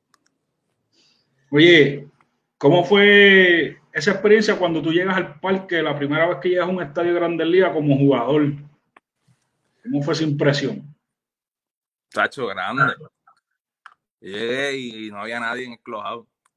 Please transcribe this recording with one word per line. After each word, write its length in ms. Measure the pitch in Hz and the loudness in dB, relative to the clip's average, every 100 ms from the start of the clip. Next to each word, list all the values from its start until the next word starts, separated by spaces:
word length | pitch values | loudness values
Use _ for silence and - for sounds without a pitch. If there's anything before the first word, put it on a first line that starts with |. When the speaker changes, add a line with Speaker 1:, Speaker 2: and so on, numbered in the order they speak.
| _ _ _ _ _ _ _ _ _ _ _ _ _ _ - | _ _ _ _ _ _ _ _ _ _ _ _ _ _ -2
Speaker 1:
Oye, 580 | 143 175 165 139 - - _ _ _ _ _ | 4 6 6 4 0 -14 _ _ _ _ _
¿cómo 280 | 143 175 | 2 2
fue 960 | 175 202 202 202 202 190 185 165 131 - _ | 2 4 6 8 8 6 6 2 -2 -8 _
esa 200 | 156 196 | -4 -4
experiencia 440 | 190 208 220 214 180 | 0 4 4 2 -2
cuando 240 | 175 160 | -2 -2
tú 120 | 160 | -2
llegas 240 | 165 190 185 | -2 0 -4
al 240 | 170 - | -6 -8
parque, 420 | 185 190 - 170 | -4 -4 -4 -4
la 160 | 151 143 | -4 -4
primera 300 | 139 156 170 | -4 0 0
vez 100 | 170 | -2
que 100 | 180 | -2
llegas 180 | 180 175 | -2 -2
a 20 | |
un 100 | 185 | -4
estadio 320 | 151 175 170 | -6 -4 -2
de 40 | 175 | -2
Grandes 280 | 170 165 160 | -2 -2 0
Ligas 240 | 185 180 | 2 2
como 240 | 156 147 135 | 0 0 2
jugador? 540 | 139 123 120 151 143 143 - _ _ _ _ _ _ _ _ _ _ _ | 2 0 0 0 0 -4 -16 _ _ _ _ _ _ _ _ _ _ _
¿Cómo 200 | 226 143 | -6 -6
fue 100 | 147 | -4
esa 80 | 151 | -2
impresión? 720 | 160 143 143 - 131 - - _ _ _ _ _ _ _ _ _ _ _ _ | -2 0 0 0 -4 -8 -16 _ _ _ _ _ _ _ _ _ _ _ _
Speaker 2:
Chacho, 360 | 104 104 143 113 | -4 -4 -4 -10
grande. 480 | 95 95 131 - - 156 _ _ _ _ _ _ _ - _ _ _ | -8 -8 -4 -4 -4 -18 _ _ _ _ _ _ _ -20 _ _ _
Llegué 560 | 92 101 117 131 143 135 | -14 -8 -6 -4 -6 -6
y 320 | 120 110 107 | -10 -12 -14
no 100 | 101 | -12
había 200 | 110 120 | -12 -8
nadie 240 | 113 120 | -8 -8
en 80 | 123 | -12
el 80 | 117 | -18
clubhouse. 480 | 123 110 101 117 113 _ _ | -16 -12 -12 -12 _ _ _